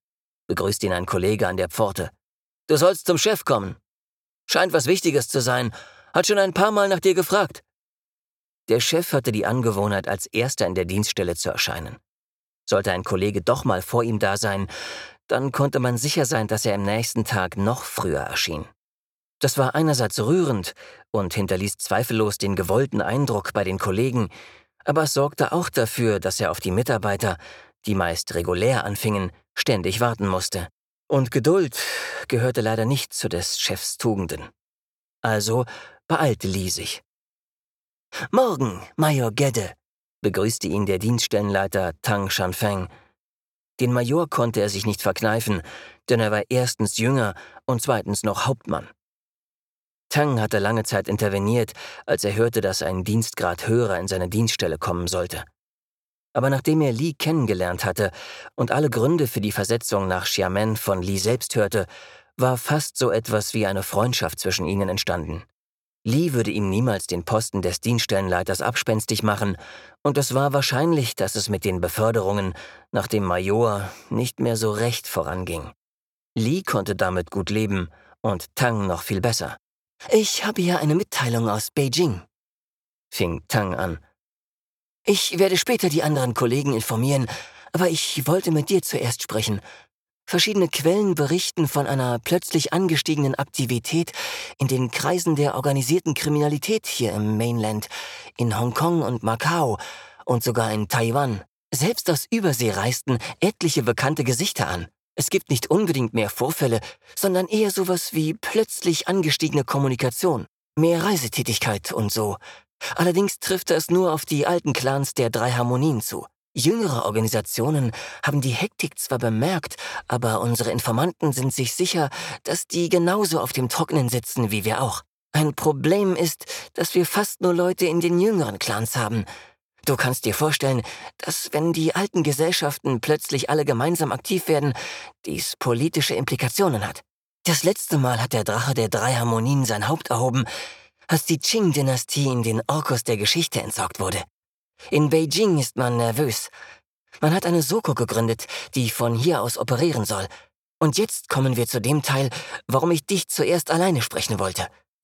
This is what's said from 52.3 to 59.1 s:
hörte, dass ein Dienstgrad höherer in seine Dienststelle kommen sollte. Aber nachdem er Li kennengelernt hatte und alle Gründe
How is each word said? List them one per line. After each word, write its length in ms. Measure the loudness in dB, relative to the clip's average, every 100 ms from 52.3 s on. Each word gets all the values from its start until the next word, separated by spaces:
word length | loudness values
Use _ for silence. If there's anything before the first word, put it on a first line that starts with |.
hörte, 260 | 0 0 2
dass 220 | 0 -2
ein 220 | -2 -2
Dienstgrad 640 | 0 0 0 -2 -2 -2 0
höherer 300 | 2 2 -2
in 100 | -2
seine 200 | -2 0
Dienststelle 480 | 0 0 0 -2 -2
kommen 300 | -4 -2 -2
sollte. 380 | -2 -4 -8 -14 _ _ _ _ _ _ _ _
Aber 180 | -2 0
nachdem 300 | 2 2 4
er 120 | 2
Li 220 | 2 -2
kennengelernt 680 | -2 0 2 2 0 -2 -2
hatte 260 | -2 0 -2 -2 -14 -16 -10 -4
und 160 | 0
alle 180 | 2 2
Gründe 360 | 2 2